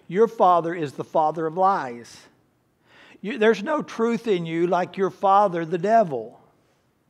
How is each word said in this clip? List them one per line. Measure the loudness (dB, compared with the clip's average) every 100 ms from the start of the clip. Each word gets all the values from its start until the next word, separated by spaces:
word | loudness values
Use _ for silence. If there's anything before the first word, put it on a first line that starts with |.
| -8
Your | 0 0
father | 4 4 4 2
is | -6 -8
the | -8
father | -4 0 0 -2 -6
of | 0
lies. | 0 0 -4 -12 -18 -20 -20 _ _ _ _ _ _ _ -20 -14
You, | -10 0
there's | 2 2
no | 0 -4
truth | -6 -4 -2 -2 -2
in | -2 -2
you | -2 0
like | 0 -2 -4
your | -6
father, | -2 2 4 4 0 -4
the | -4
devil." | 2 2 2 -4 -8 -16 _ _ _ _ _ _ _